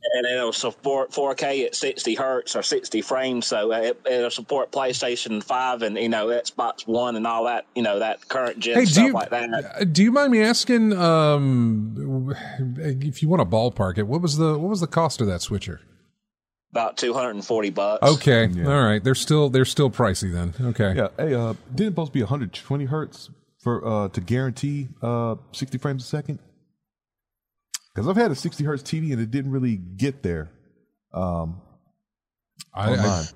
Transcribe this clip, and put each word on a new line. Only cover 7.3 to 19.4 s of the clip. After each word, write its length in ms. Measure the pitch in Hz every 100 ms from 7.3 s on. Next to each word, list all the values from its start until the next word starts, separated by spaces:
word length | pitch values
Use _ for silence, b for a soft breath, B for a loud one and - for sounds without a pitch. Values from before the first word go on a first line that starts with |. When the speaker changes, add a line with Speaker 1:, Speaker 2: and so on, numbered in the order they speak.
| 117
Speaker 1:
that, 220 | 117 117 -
you 80 | -
know, 160 | 110 101
that 300 | 110 107 -
current 300 | 135 123 113
gen 140 | 113
Speaker 2:
Hey, 100 | 117
do 20 | 240
Speaker 1:
stuff 160 | 156 254
Speaker 2:
you, 60 |
Speaker 1:
like 180 | 247 107
that. 200 | 120 117 117 135 -
Speaker 2:
uh, 40 |
do 180 | 196 156
you 80 | 214
mind 200 | 262 285
me 100 | 233
asking, 500 | 214 233 - 240 220 196
um, 1400 | 170 160 151 147 139 127 117 110 107 117 139 131 131 143 B B 131 123
if 440 | 156 131 143 139
you 60 | 156
wanna 180 | 175 101
ballpark 520 | 110 120 - 98 90
it, 60 | 104
what 140 | 147
was 160 | 175 147
the, 220 | 160 151
what 100 | 175
was 120 | 208
the 60 | 165
cost 340 | - 165 -
of 60 | 107
that 160 | 90
switcher? 380 | - 101 - 87 _ _ _ _ _ _ _ _ _
Speaker 1:
About 240 | 117 113 -
two 160 | 127
hundred 200 | 120 123
and 120 | 104
forty 260 | 98 113 104
bucks. 320 | 92 101 107 135
Speaker 2:
Okay. 380 | 151 - 120 110
Speaker 3:
Yeah. 200 | 90 82
Speaker 2:
All 180 | 143
right. 180 | 117 107
They're 100 | 95 131
still, 320 | - 151